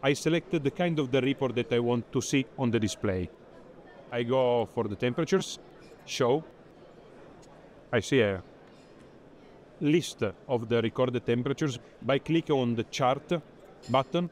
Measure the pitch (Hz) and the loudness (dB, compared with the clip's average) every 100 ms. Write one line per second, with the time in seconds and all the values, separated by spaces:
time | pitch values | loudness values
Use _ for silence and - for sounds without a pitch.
0 | 139 143 165 165 - 170 139 - 175 156 | 0 0 0 -2 0 -2 -2 -2 0 0
1 | 135 131 127 135 131 117 117 120 120 120 | 0 0 0 0 -2 -2 0 0 0 -2
2 | 110 131 - 143 131 - 127 113 107 - | -2 -4 0 0 0 -4 0 0 0 -2
3 | 107 92 90 - - - - - - - | -4 -2 -6 -10 -20 -20 -20 -20 -20 -20
4 | - 120 120 131 123 120 110 - 113 104 | -8 -4 0 2 4 2 0 -2 -4 -2
5 | 123 120 160 190 - - - - - - | -2 -2 0 0 -2 -12 -16 -20 -20 -20
6 | - - 123 143 160 - - - - - | -12 0 2 2 -2 -20 -20 -20 -20 -20
7 | - - - - - - - - - 123 | -20 -20 -20 -20 -20 -20 -20 -20 -2 -2
8 | - 135 107 95 - - - - - - | 2 2 2 0 -8 -20 -20 -20 -20 -20
9 | - - - - - - - - 147 165 | -20 -20 -20 -20 -20 -20 -20 -4 2 2
10 | 139 - 107 92 - 123 110 117 113 - | 0 -4 -6 -6 -4 -4 0 0 2 0
11 | 127 123 - 120 123 139 156 123 - - | 0 0 0 0 0 -2 -2 -4 -14 -10
12 | 110 139 - 160 160 143 123 117 110 - | -2 0 2 0 2 0 2 0 -4 0
13 | 131 139 - 175 - - - - - 127 | 0 0 -2 -6 -6 -20 -20 -20 0 0
14 | 135 170 175 | 2 -2 -4